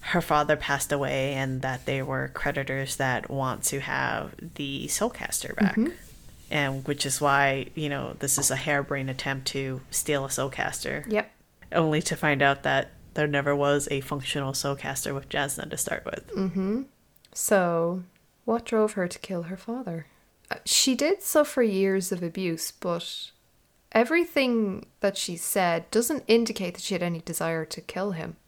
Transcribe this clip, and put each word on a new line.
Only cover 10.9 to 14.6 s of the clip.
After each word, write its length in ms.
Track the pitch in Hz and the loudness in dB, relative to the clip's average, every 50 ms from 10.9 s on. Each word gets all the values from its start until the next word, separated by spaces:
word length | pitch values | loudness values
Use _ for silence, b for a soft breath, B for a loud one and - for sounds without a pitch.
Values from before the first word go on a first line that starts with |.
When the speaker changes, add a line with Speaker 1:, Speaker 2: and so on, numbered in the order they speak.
| 135 147 147 240 | -4 -6 -4 -2
Speaker 2:
Yep. 200 | 214 208 214 - _ _ _ _ _ _ - - | 0 -2 -2 -2 _ _ _ _ _ _ -12 -2
Speaker 1:
Only 300 | - 170 160 156 151 156 156 | 2 2 4 4 4 2 0
to 120 | - 165 | 0 -2
find 260 | - - 151 143 135 | 2 2 2 4 6
out 220 | 143 139 139 - - | 6 4 4 4 0
that 280 | - 139 135 135 - - - - - - | 2 2 2 0 -2 -10 -20 -20 -8 0
there 120 | - 151 | 0 0
never 280 | 147 143 143 139 143 143 | 2 2 2 2 2 2
was 320 | 143 143 143 143 147 143 - | 4 4 4 4 2 2 0
a 100 | 147 139 | -2 -4
functional 500 | 135 - 151 143 131 - - 147 139 135 135 | -2 -4 -6 -4 -4 -4 -2 -2 -2 -2 -2
Soulcaster 600 | - | -2